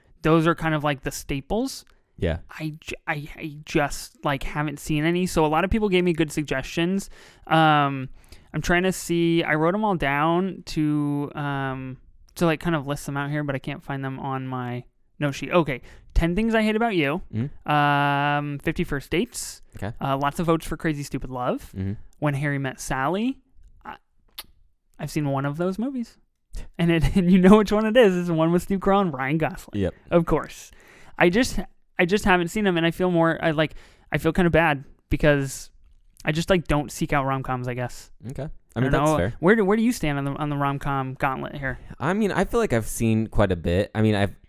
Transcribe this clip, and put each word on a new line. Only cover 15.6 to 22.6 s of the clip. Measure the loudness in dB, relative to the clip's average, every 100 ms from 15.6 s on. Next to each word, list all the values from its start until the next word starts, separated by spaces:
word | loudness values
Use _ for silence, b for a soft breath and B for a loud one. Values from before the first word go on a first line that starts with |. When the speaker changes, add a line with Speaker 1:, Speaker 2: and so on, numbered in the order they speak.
| 2 -4 -12 B B
Speaker 1:
Ten | 0 2 2
Things | 2
I | 2
Hate | 2 2
About | 0 2
You. | 0 -2 -4
Speaker 2:
Mm-hmm. | -6 -6 -6 0
Speaker 1:
Um, | 2 4 4 2 2 0 0 -4 -6
Fifty | -4 -2
First | -2 -4 -2
Dates. | -2 -2 -6 -12 -14 -18 -10
Speaker 2:
Okay. | -10 -6
Speaker 1:
Uh, | -4 0
lots | -2 0
of | 0
votes | 0 -2
for | -4
Crazy | -4 -4
Stupid | -6 -8 -8
Love. | -6 -4 -4 -6 -6
Speaker 2:
Mm-hmm. | -6 -6 -12 -6
Speaker 1:
When | -4 -2
Harry | -2
Met | -4